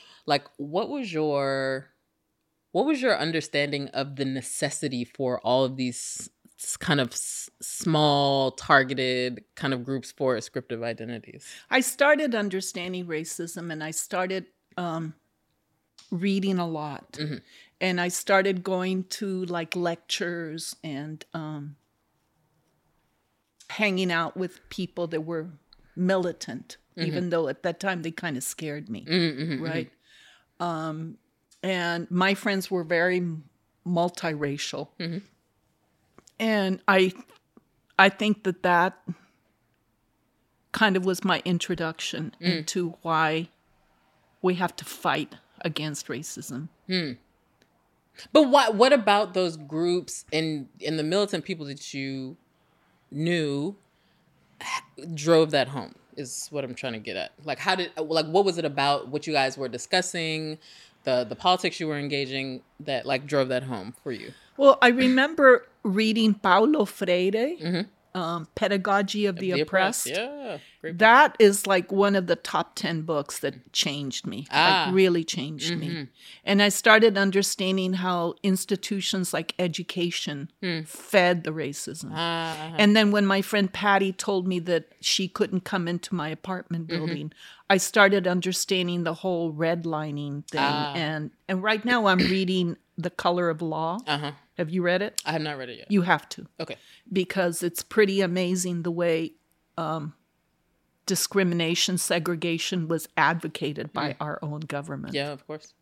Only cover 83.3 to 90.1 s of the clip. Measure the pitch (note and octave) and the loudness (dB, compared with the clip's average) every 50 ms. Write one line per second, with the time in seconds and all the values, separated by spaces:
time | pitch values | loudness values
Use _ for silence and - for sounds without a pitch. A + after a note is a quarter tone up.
83.3 | G3 G3 F#3+ - A3 G#3 G3 F#3 - - G3+ G#3 G3 F#3+ G3 F#3+ F#3 - - G#3+ | 4 2 0 2 2 2 2 2 0 0 4 4 6 6 4 2 -2 -4 -2 -2
84.3 | G3+ F#3 F3+ F#3+ F#3 F3 E3 F3+ F3 D#3+ D#3+ - _ _ - - - - F#3+ E3+ | 0 0 0 0 -2 -2 0 0 0 0 -2 -4 _ _ -2 -2 0 0 -2 -2
85.3 | - - G#3 - F#3 F3+ - - - F#3 E3+ E3+ F3 F3 - - F#3 F3 D3 D#3 | 0 -2 0 0 0 -2 -2 -2 -2 -2 -2 -2 -4 -4 -4 -4 -4 -4 -4 -4
86.3 | D#3+ - - F#3 F#3 F3+ - - F3 E3 E3 D#3+ E3+ E3+ D#3 E3+ E3+ C#3+ D3+ D#3 | -6 -8 -8 -8 -8 -8 -6 -6 -6 -6 -6 -4 -4 -4 -2 -4 -4 -6 -8 -10
87.3 | - - - - - - _ - G3 F#3 - - - A3 G3+ G3 G3+ G3 F3+ F3+ | -12 -14 -20 -20 -20 -6 _ 2 2 2 2 2 6 6 6 8 6 4 2 2
88.3 | F3+ F#3 F3 F#3 F3+ - - - G3 F#3 F3+ F3 F3 F3 E3+ E3 E3 - - F#3+ | 0 0 0 -2 -2 -2 -2 0 0 0 0 0 -2 -2 -2 -2 -4 -4 -4 -2
89.3 | F3+ E3+ E3+ E3 D3+ D3+ E3 E3 E3+ E3+ E3 E3 D#3+ D3+ D3+ D#3 | -2 -2 -2 -2 -2 0 0 0 0 0 -2 -4 -4 -4 -4 -6